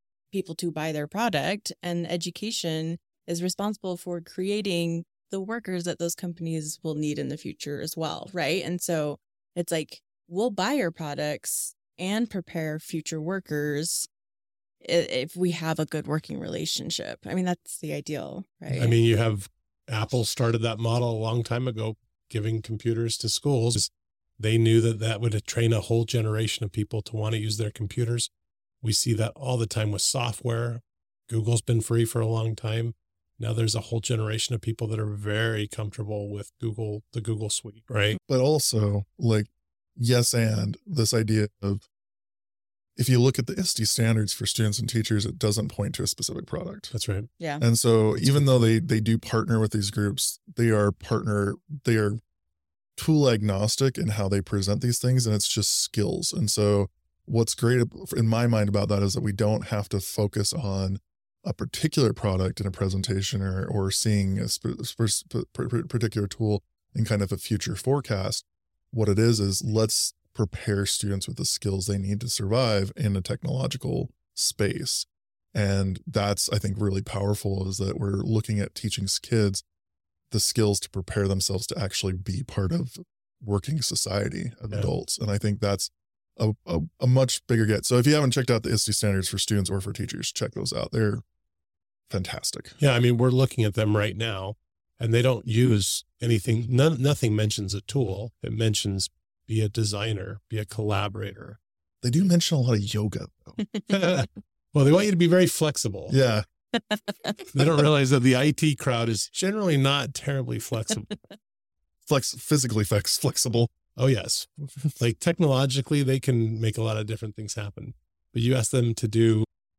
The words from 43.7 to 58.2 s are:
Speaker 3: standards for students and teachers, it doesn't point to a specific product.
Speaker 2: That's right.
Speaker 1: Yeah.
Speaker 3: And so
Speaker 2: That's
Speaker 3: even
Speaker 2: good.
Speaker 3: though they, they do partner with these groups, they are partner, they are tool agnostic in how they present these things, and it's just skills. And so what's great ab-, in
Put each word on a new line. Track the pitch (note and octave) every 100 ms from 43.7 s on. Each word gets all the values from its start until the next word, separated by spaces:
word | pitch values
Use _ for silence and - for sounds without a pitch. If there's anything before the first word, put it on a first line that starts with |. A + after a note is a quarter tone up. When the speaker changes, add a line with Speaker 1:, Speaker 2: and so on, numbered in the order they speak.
| - A2
Speaker 3:
standards | - A2+ A2+ G#2
for | - -
students | - A2 G#2
and | -
teachers, | A2+ G#2+ G#2+ G#2+
it | -
doesn't | G#2+ G#2 G#2+
point | - G2+ -
to |
a | -
specific | - - - -
product. | - - G3+ -
Speaker 2:
That's | A2+ -
right. | G2 A2+ -
Speaker 1:
Yeah. | E3 D3
Speaker 3:
And | A#2 A#2
so | A#2 A2+ G#2+
Speaker 2:
That's | - D3
Speaker 3:
even | C#3+
Speaker 2:
good. | C3+
Speaker 3:
though | B2+
they, | A2+ A2+
they | - A2
do | A2 A2+
partner | - A2 G#2+ A2+
with | G#2+
these | G#2+ G2
groups, | G#2+ G#2 C3 - - - -
they | A#2
are | G#2+ G#2
partner, | - - A2+ - G#2 G2+ G2 - D3
they | - A2
are | G#2 A2+ - _ _ _ _ _ _ -
tool | - D#3 C3+
agnostic | A2 G#2+ G2 G#2+ - C3+ -
in | A2
how | G#2 G2
they | G2+
present | F#2+ G2+ F#2+ G#2
these | A#2+ A#2
things, | B2 B2+ A#2
and |
it's | G#2 -
just | A2 - -
skills. | - A2+ G2+ - -
And | G3 G#2
so | - G#2 G2+ F#2+ _ _ _
what's | - A2+ A2 -
great | A#2+ B2+
ab-, | A#2+ - F#3+
in | -